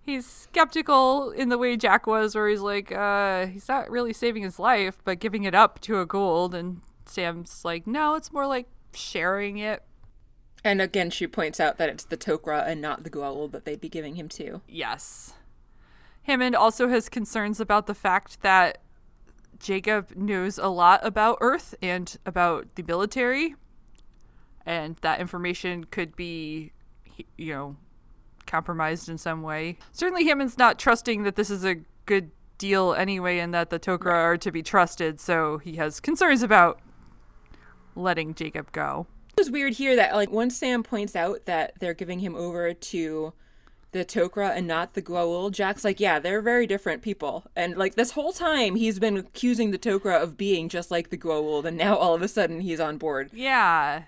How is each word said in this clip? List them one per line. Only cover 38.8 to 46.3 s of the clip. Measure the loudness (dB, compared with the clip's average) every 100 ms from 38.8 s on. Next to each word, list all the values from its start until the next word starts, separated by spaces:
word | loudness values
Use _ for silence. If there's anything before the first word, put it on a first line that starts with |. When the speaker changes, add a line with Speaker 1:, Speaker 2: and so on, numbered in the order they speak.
| -4 -4 -8 -16 -2
Speaker 2:
It | 2
was | 2
weird | 2 -2
here | 0 4
that, | 6 6
like, | 4 0
once | 0 0 -2
Sam | -2 -2
points | -2 -4 -4
out | -2 -2 -2
that | -2 -2 -2 -4
they're | -6
giving | -6 -6 -6
him | -6
over | -6 -6 -2 -2
to | -4 -8 -4 -4 -4 -8 -10 -20 -20 -20 _ -10
the | -6
Tok'ra | -4 -4 -4 -2 -2
and | -2 -2
not | -2 -2
the | -8
Goa'uld, | -4 -2 0 -2 -4
Jack's | -2 -2 0
like, | -2 0
"Yeah, | 2 2
they're | 0